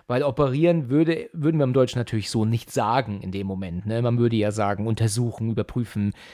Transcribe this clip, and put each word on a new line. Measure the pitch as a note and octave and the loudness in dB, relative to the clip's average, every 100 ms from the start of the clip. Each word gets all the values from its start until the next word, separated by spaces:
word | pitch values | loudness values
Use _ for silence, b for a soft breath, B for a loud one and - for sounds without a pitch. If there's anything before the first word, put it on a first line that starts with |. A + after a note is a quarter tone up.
| - | -4
weil | B2 | -2
operieren | C#3+ A#2+ C#3 C3+ E3+ E3+ B2 | 0 2 0 4 4 4 2
würde, | C#3+ D#3+ D#3+ - | 2 4 0 -4
würden | E3+ D3+ D#3+ | -4 0 2
wir | |
im | C3+ | 4
Deutschen | C3 B2+ B2+ | 4 2 0
natürlich | A#2 A2+ G2+ | -2 -2 -2
so | A#2 | 0
nicht | G#2+ A2+ - | 2 0 -2
sagen | - G#2+ B2 A2 G2+ | -2 0 0 -2 -6
in | F#2+ | -8
dem | F#2+ G2 | -6 -6
Moment, | F#2+ F#2+ F2 G#2+ | -6 -6 -6 -4
ne? | A2+ | -2
Man | A#2+ A#2+ | 0 2
würde | A#2+ | 2
ja | A#2 G#2 | 2 0
sagen, | G#2 G2+ G2+ G#2+ | 0 -2 -2 -2
untersuchen, | A2 A2+ G#2 A#2+ - A2+ | 0 0 0 -2 -4 -4
überprüfen, | A2+ A2 - A#2 G#2+ G2+ B B | -4 -4 -4 -4 -2 -2 B B